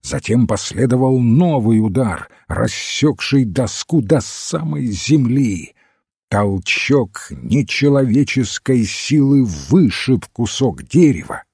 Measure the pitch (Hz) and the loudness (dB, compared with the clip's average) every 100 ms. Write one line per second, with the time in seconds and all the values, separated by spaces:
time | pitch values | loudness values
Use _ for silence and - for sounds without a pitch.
0 | - 139 - 117 117 104 - - 123 127 | -8 -8 0 2 2 0 -4 -2 0 2
1 | 131 131 120 123 180 143 110 110 107 98 | 2 2 2 4 4 2 2 2 2 0
2 | 117 - - _ _ 80 117 - - - | -2 -4 -10 _ _ -4 -4 -4 -8 0
3 | 151 123 - 139 117 92 120 - - 165 | 0 0 0 0 0 -2 -4 -6 -2 -2
4 | 104 151 - - - 156 160 147 127 98 | 2 0 -2 -12 -8 -6 -6 -4 -4 -6
5 | - 156 120 131 127 92 - _ _ _ | 0 2 2 0 0 -2 -10 _ _ _
6 | _ _ _ 101 104 98 - - - 139 | _ _ _ 0 0 -2 -2 -4 2 0
7 | 104 - - 135 120 147 113 - 143 139 | 0 -8 -16 -14 -2 0 0 0 2 2
8 | 135 120 143 - 117 - - 131 104 - | 2 2 0 0 -2 -4 -2 0 0 -4
9 | - 151 139 139 120 76 69 185 139 - | 0 2 4 4 2 -4 2 4 4 2
10 | - 127 - - 117 - 135 - - - | 0 0 -2 -6 -6 -2 -2 -2 -2 4
11 | 160 90 - - - | 4 2 -6 -14 -14